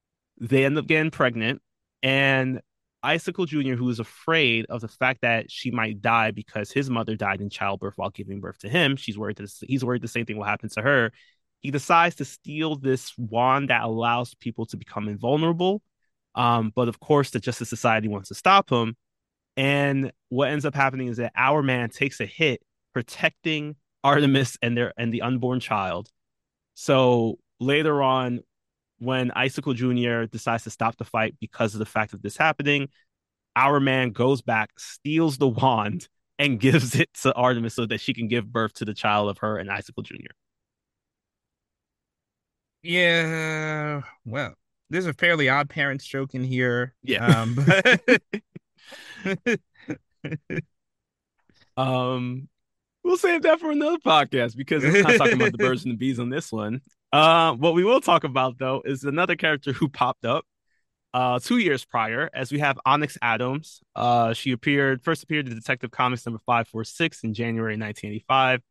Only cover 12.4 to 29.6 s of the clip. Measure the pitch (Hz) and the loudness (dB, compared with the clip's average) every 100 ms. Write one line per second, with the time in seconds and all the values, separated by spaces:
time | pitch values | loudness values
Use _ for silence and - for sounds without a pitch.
12.4 | 135 151 156 147 135 131 - - 117 113 | -12 -6 -4 -2 -2 -2 -4 -10 -4 0
13.4 | 127 135 139 120 117 113 117 120 123 - | 2 2 2 0 0 -2 -2 -2 -4 -10
14.4 | 117 113 113 - - - 107 104 117 151 | -10 -8 -8 -10 -12 -8 -8 -4 0 0
15.4 | 165 170 180 208 - _ _ _ _ - | 2 0 0 -2 -6 _ _ _ _ 0
16.4 | 123 120 110 107 120 110 - 147 135 117 | 2 2 0 0 -2 -2 2 2 2 -2
17.4 | 127 123 120 113 123 110 107 104 95 104 | -4 -6 -6 -2 2 2 0 -6 -8 -2
18.4 | 190 196 - 123 113 113 _ _ _ _ | 4 4 4 0 0 -6 _ _ _ _
19.4 | _ - 139 143 143 139 135 - - 127 | _ -2 2 2 2 0 -2 -8 -6 -2
20.4 | 135 147 147 139 135 131 127 117 117 - | 0 0 -2 0 0 0 -6 -4 -4 0
21.4 | 127 151 139 127 117 - 139 - 104 - | 2 2 2 0 -2 -4 -4 -4 -8 -2
22.4 | 160 120 _ _ _ - - - 165 - | -2 -2 _ _ _ -8 -6 -2 -2 -2
23.4 | 170 156 151 147 _ _ 139 143 143 139 | -6 -4 -6 -12 _ _ 2 4 6 4
24.4 | 131 - 120 120 120 - 117 117 120 127 | 2 -2 -2 0 -2 -4 -4 -4 -2 -2
25.4 | 123 127 - 107 95 87 107 _ _ _ | -2 -4 -2 -2 -2 -4 -8 _ _ _
26.4 | _ _ _ - - 135 127 123 113 - | _ _ _ -8 2 4 6 4 2 -4
27.4 | _ - 127 143 156 147 131 131 127 123 | _ -6 0 2 2 2 2 2 0 -6
28.4 | - _ _ _ _ - 120 131 123 - | -10 _ _ _ _ -10 -4 -2 -2 -2
29.4 | 131 139 | -2 -2